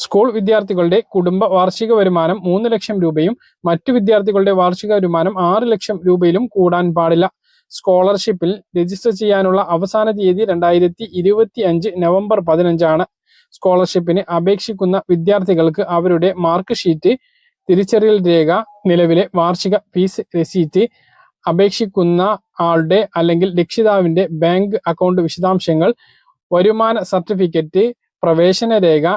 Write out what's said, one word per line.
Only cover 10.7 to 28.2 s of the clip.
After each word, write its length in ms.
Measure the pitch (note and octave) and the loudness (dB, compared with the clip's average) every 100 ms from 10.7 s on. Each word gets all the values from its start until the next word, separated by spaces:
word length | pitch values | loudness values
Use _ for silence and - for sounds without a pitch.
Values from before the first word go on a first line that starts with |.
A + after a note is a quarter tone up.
| F3 F3+ F3 G#3+ F3 | 2 0 -2 -10 -2
ഇരുപത്തിയഞ്ച് 680 | F3+ G#3 A3 A#3+ F#3+ E3 G3 F3+ | 0 0 0 -2 -2 0 -4 -2
നവംബർ 420 | E3+ F#3+ G#3 G#3 | 0 0 0 -2
പതിനഞ്ചാണ്. 680 | E3+ D#3+ F3 E3 E3 D#3+ F3+ _ _ _ _ - | 0 0 2 2 2 0 -2 _ _ _ _ -4
സ്കോളർഷിപ്പിന് 680 | F#3+ F3+ F#3 F#3 E3+ F#3 - F3 | 0 2 2 -2 -2 -2 -2 -2
അപേക്ഷിക്കുന്ന 680 | F3 G3+ - G3 F#3 F#3+ - | 0 -2 -4 -4 -2 -2 -2
വിദ്യാർത്ഥികൾക്ക് 720 | E3+ E3+ G3+ F#3 E3 E3 D#3 | -2 2 0 2 2 2 0
അവരുടെ 520 | F3 F3 F#3 E3 F#3 F3+ E3+ | -2 -2 0 0 0 0 -2
മാർക്ക് 280 | F3 - | -2 -2
ഷീറ്റ്, 380 | A#3 F#3 D#3 F#3 B3+ _ _ _ _ - | -4 -2 0 0 0 _ _ _ _ 0
തിരിച്ചറിയൽ 480 | F3+ G3 G#3+ G#3+ G#3 F3+ | 0 2 2 2 2 2
രേഖ, 220 | E3+ D#3 F#3+ A3+ - F#3+ | 2 2 0 -4 -4 0
നിലവിലെ 340 | F3 E3+ E3+ G3 F3+ | 2 4 2 0 -2
വാർഷിക 400 | E3+ F3+ F#3+ G3+ - | -2 -2 -2 -2 -2
ഫീസ് 280 | F3+ F#3 - - E3+ | -2 -2 -4 -6 -6
രസീറ്റ്, 480 | D#3+ F#3+ D#3 F#3 A#3 - _ _ _ _ F3+ | -2 -2 0 0 -2 -4 _ _ _ _ -4
അപേക്ഷിക്കുന്ന 720 | E3+ G3+ - G#3 G3 F3 F3 G3 G3+ _ - | 0 0 0 -4 0 0 2 0 -4 _ -4
ആളുടെ 400 | E3+ E3 D#3+ G3 G3 E3+ | 0 0 2 0 0 -2
അല്ലെങ്കിൽ 340 | E3+ E3+ F#3+ F3 | 0 0 0 -2
രക്ഷിതാവിന്റെ 680 | E3+ - G#3+ G3+ F3 E3 F3 | -2 0 2 2 0 0 -2
ബാങ്ക് 440 | D#3+ E3 F#3 G3+ G#3+ F3 | -2 0 0 -2 -4 -4
അക്കൗണ്ട് 340 | D#3+ F3+ F3+ | -2 -2 0
വിശദാംശങ്ങൾ, 720 | E3 - F#3 F#3 - D#3+ F#3+ - _ _ _ _ _ | -2 -2 -2 -2 0 0 0 -2 _ _ _ _ _
വരുമാന 500 | F3 G3+ A3 A3+ A3+ F3+ | 0 2 2 0 -2 -2
സർട്ടിഫിക്കറ്റ്, 720 | F#3 F3 F#3+ F3 E3 D#3 F#3 A#3+ - _ _ | -4 -2 -2 0 -2 -2 0 0 -2 _ _